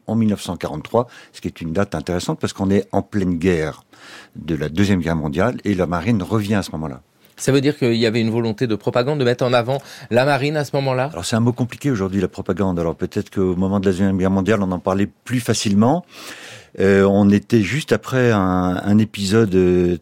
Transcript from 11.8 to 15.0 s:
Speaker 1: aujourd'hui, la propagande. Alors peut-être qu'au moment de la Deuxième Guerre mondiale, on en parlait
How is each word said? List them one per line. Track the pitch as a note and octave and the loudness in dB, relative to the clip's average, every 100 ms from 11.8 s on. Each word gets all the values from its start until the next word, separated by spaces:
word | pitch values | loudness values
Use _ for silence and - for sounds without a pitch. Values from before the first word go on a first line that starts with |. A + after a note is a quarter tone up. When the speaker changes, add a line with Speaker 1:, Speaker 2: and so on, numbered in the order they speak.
| D3 | -2
Speaker 1:
aujourd'hui, | A#2 F#2+ G2 | 0 0 0
la | F#2 | -2
propagande. | - F#2+ F2+ G2 F2 | -2 -4 -2 0 0
Alors | E2 | -2
peut-être | D#2 F2+ G#2 G2+ | -4 -6 -6 -6
qu'au | - F#2 | -2 0
moment | F2+ F#2+ G2+ | 0 0 0
de | |
la | G2 | 0
Deuxième | F2+ G2 F#2+ | 2 0 2
Guerre | F#2 | 0
mondiale, | G2 F#2 G#2+ | 2 2 0
on | F#2+ | 0
en | F2+ | -2
parlait | - F#2+ | -2 0